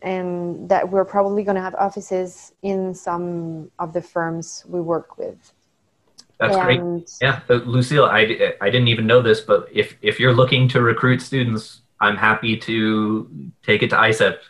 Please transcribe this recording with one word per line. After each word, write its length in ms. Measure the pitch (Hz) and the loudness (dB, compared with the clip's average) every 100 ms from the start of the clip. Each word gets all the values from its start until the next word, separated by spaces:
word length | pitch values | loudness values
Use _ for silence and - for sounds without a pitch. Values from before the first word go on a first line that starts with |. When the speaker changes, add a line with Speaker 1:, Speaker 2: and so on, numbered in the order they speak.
Speaker 1:
and 680 | 185 185 180 175 175 170 175 | -8 -6 -4 -6 -6 -8 0
that 180 | 185 180 | 0 2
we're 160 | 190 190 | 0 0
probably 380 | 202 196 202 | 0 0 0
gonna 180 | 202 190 | -2 -2
have 140 | 185 - | -4 -2
offices 800 | 196 202 - 185 180 - - _ | -4 -4 -6 -6 -6 -10 -20 _
in 320 | 196 190 185 | -6 -4 -4
some 760 | 185 - 175 175 170 165 160 151 - | -6 -6 -6 -6 -6 -8 -10 -14 -12
of 140 | 170 | -8
the 80 | 175 | -8
firms 640 | 170 175 165 165 165 - - | -6 -4 -4 -6 -10 -16 -10
we 120 | 175 | -8
work 380 | 165 165 - - | -4 -4 -6 -12
with. 360 | 92 - _ _ _ _ _ _ _ - _ _ | -12 -12 _ _ _ _ _ _ _ -20 _ _
Speaker 2:
That's 160 | - 190 | 0 2
great. 220 | 180 165 | 2 0
Speaker 1:
And 280 | 175 170 - - | 0 -6 -10 -4
Speaker 2:
Yeah, 200 | 135 135 - | -2 -2 0
uh, 60 | 123 | 0
Lucille, 500 | 120 127 123 147 123 | 2 0 2 4 4
I, 480 | 107 110 113 101 - | 4 2 2 -2 0
I 80 | 101 | 0
didn't 180 | 127 120 | 2 2
even 180 | 113 110 | 2 4
know 160 | 123 | 4
this, 200 | 117 110 | 6 2
but 260 | - 101 - | 4 0 2
if, 240 | 104 104 - | -4 -4 -2
if 180 | 104 - | -4 2
you're 140 | 123 | 2
looking 340 | 120 127 131 127 | 4 4 4 2
to 120 | 127 | 4
recruit 400 | 117 110 127 123 | 2 2 2 0
students, 600 | - 135 117 110 - - _ _ | 0 -2 -2 -4 -6 -18 _ _
I'm 180 | 104 101 | -2 0
happy 400 | 110 107 113 107 | 0 0 -2 -4
to 720 | - 113 110 110 107 110 - - - - | -4 -2 0 0 -2 -4 -6 -14 -18 -12
take 180 | - 107 | -2 0
it 80 | 120 | 2
to 40 | - | 2
isep 420 | 110 110 98 - - | 2 4 2 0 -12